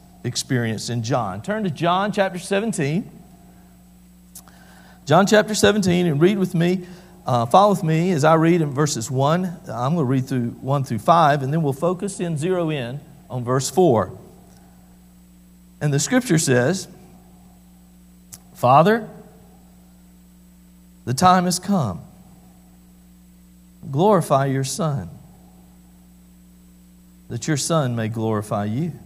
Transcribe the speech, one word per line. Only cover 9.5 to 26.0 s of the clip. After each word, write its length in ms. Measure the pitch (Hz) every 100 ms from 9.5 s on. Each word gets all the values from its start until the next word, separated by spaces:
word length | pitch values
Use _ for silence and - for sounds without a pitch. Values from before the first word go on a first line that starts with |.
| 170 -
I'm 260 | 117 127
gonna 100 | 170
read 220 | 123 135 131
through 240 | 131 117 -
one 240 | 131 143
through 140 | 131 113
five, 420 | 175 170 151 147
and 100 | 131
then 100 | 160
we'll 120 | 147
focus 440 | 131 - 180 202 190
and 180 | 175 151
zero 320 | 170 180 160
in 300 | 147 120 143 - - -
on 160 | 127
verse 240 | 120 131 131
four. 420 | - 175 110 92 - - - - - - - - - - - - - - - - -
And 120 | 151
the 80 | 139
scripture 380 | - 254 247 160
says, 500 | 135 123 127 185 - - - - - - - - - - - - - - - - -
Father, 560 | - 123 139 180 226 - - - - - - - - - - - _ - _ - - - - - - -
the 80 |
time 320 | 127 185 185 180
has 120 | 175
come. 440 | - 196 110 - - - - - - - - - - - - - - - - - - - -
Glorify 560 | 135 202 190 - 139 139
your 180 | 135
Son, 440 | 131 - 160 131 87 - - - - - - - - -